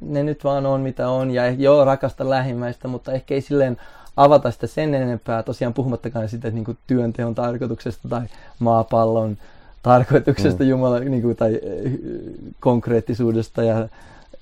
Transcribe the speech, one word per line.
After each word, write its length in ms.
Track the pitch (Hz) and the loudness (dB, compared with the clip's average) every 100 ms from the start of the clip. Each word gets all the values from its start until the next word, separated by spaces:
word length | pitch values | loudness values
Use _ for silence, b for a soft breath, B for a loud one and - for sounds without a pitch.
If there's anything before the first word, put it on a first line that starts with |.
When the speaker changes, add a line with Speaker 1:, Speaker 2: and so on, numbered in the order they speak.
Speaker 1:
ne 220 | 156 143 | -6 -4
nyt 200 | 147 147 | -2 -2
vaan 220 | 143 139 139 | -2 -2 0
on 160 | 135 | -2
mitä 280 | 135 127 127 | -2 -4 -2
on, 220 | 127 131 | -2 -2
ja 160 | 123 123 | 0 0
eh-, 80 | 127 | 2
joo, 280 | 139 147 135 | 6 6 6
rakasta 440 | 135 131 - 131 | 2 -2 -4 -2
lähimmäistä, 580 | 131 131 120 120 123 131 | -2 -2 -4 -6 -8 -8
mutta 240 | 123 - | -10 -6
ehkä 200 | 131 - | -8 -4
ei 80 | 139 | -4
silleen 360 | 135 143 131 120 b b b - | 0 2 2 0 b b b 4
avata 340 | 143 147 120 | 8 8 4
sitä 160 | - 117 | -4 -6
sen 260 | - 156 139 | -4 -2 0
enempää, 480 | 123 117 - 113 | -2 -4 -4 -6
tosiaan 300 | 110 117 123 | -4 -6 -4
puhumattakaan 560 | 117 131 120 120 120 110 | -2 -2 -4 -6 -6 -6
sitä 220 | 117 117 | -6 -6
niin 140 | 113 110 | -6 -6
kuin 120 | 113 - | -8 -2
työnteon 480 | 127 117 113 117 117 | 0 0 -2 -4 -4
tarkoituksesta 720 | 120 120 123 117 120 - 123 | -4 -4 -6 -6 -8 -10 -8
tai 120 | 123 120 b b b | -6 -6 b b b
maapallon 800 | 117 113 113 117 113 113 110 104 b b b b | 2 2 2 2 2 2 -2 -4 b b b b
tarkoituksesta 800 | 123 123 120 143 - 131 127 90 | 4 4 6 2 2 2 2 2
Speaker 2:
Mm. 60 | 131 | 2
Speaker 1:
Jumala, 300 | 127 127 120 | 2 2 0
niin 220 | 135 127 | 0 0
kuin, 140 | 117 110 | 0 0
tai, 240 | 113 107 | 0 -2
eh, 280 | - 92 117 127 123 113 - - 98 - | -4 -6 -6 -6 -8 -10 -12 -14 -16 -4
konkreettisuudesta 1040 | 131 120 113 117 - 110 117 113 110 - | 0 0 2 0 0 -2 0 0 -2 -2
ja 240 | 117 110 113 b b b b - | 0 0 -2 b b b b -20